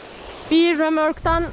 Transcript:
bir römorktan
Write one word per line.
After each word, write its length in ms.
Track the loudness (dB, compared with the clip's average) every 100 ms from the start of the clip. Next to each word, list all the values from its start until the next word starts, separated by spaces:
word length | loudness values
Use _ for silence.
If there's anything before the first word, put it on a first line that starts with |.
| -20 -18 -18 -16 0
bir 280 | 4 4 2
römorktan 680 | 0 2 0 0 0 0 -2